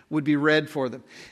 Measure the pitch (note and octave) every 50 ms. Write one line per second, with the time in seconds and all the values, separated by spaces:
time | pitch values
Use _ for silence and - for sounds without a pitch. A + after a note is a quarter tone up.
0 | _ - D3+ D3+ C#3+ D3+ D3 C#3+ D3 D#3 D3+ D#3 D3 C#3+ - D3 C3 B2 A2 B2+
1 | - - - - - -